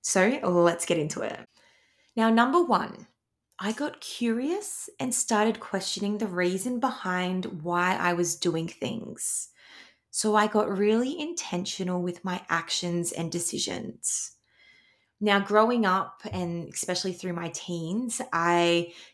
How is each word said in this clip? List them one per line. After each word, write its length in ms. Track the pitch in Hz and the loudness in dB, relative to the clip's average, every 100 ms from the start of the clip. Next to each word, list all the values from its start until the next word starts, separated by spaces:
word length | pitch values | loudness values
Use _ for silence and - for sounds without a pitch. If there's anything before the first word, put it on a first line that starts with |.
So 380 | - 190 190 269 | 0 4 4 2
let's 420 | 185 175 170 170 - | 2 6 6 4 0
get 120 | 170 | 0
into 240 | 151 - | 0 -4
it. 180 | 110 - - _ _ _ _ _ _ - | -6 -8 -16 _ _ _ _ _ _ 0
Now, 120 | 226 | 4
number 320 | 226 240 330 | 6 6 4
one, 460 | 339 196 - - - _ _ _ _ - | 4 2 0 -10 -20 _ _ _ _ -8
I 140 | 190 | -6
got 300 | 220 294 - | -4 -6 -6
curious 880 | - - 240 226 269 381 415 - - - | -14 -4 0 0 -2 -4 -4 -10 -12 -8
and 160 | 254 - | -4 -2
started 460 | - 214 220 220 | 0 2 2 0
questioning 560 | - 190 185 - 202 208 | -4 -4 -4 -4 -2 -2
the 100 | 214 | -2
reason 540 | 180 180 185 247 247 | 0 0 0 -2 -2
behind 840 | 254 240 185 180 180 185 180 175 | -2 -2 -4 -2 0 -2 -4 -6
why 320 | 160 175 180 190 | -2 0 2 2
I 160 | 175 | 2
was 240 | 175 175 - | 2 0 0
doing 320 | 175 160 165 | 0 0 -4
things. 840 | - - - - - - - - _ - - - _ _ | -6 -6 -6 -10 -8 -6 -6 -8 _ -20 -20 -20 _ _
So 240 | - 214 214 | -2 2 4
I 120 | 214 | 4
got 300 | 214 208 190 | 4 2 2
really 400 | 208 226 254 294 | 4 4 0 -4
intentional 840 | 302 339 - 175 190 - 180 180 | -6 -6 -4 -4 -4 -6 -4 -2
with 240 | 180 175 185 | -4 -6 -6
my 160 | 180 - | -6 -2
actions 640 | 165 165 - 175 170 170 | -4 -2 -4 -2 -2 -2
and 180 | - 165 | -4 -4
decisions. 1000 | 170 170 - - 175 - - - - - - _ _ _ _ _ _ _ _ | -2 -4 -4 -4 -4 -8 -6 -4 -4 -6 -14 _ _ _ _ _ _ _ _
Now, 180 | 208 202 | 2 2
growing 460 | 196 208 220 240 202 | 6 6 6 4 4
up, 360 | 185 - - - | 2 0 -8 -8
and 360 | 185 175 170 170 | -4 -4 -4 -6
especially 460 | - - 180 190 | -6 -4 -2 -4
through 200 | 175 185 | -6 -6
my 160 | 170 170 | -6 -6
teens, 680 | 165 - 175 160 196 247 - - | -8 -6 -6 -2 -2 -2 -6 -4
I 580 | 170 170 175 170 170 170 - - | 0 4 4 6 4 0 -10 -20